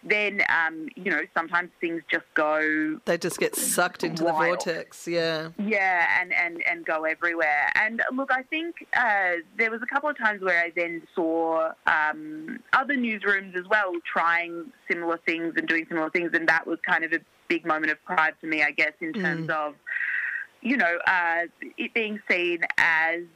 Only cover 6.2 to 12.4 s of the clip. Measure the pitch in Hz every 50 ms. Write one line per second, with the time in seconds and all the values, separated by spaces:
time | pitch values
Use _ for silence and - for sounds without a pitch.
6.2 | 180 180 - - 175 170 170 170 - - 170 170 165 175 165 156 160 160 160 -
7.2 | 170 175 170 165 160 151 147 147 139 - - - 208 214 226 233 - - 254 254
8.2 | 277 - 262 262 262 _ 320 311 330 339 330 - - _ - - 254 233 208 202
9.2 | 190 180 175 170 160 - - - 226 226 226 226 240 247 269 277 285 302 285 285
10.2 | 240 214 208 196 185 185 180 170 170 170 165 180 170 170 170 165 160 - - -
11.2 | 170 160 160 165 165 165 160 160 160 160 - _ _ - 170 156 151 151 156 156
12.2 | 156 156 151 156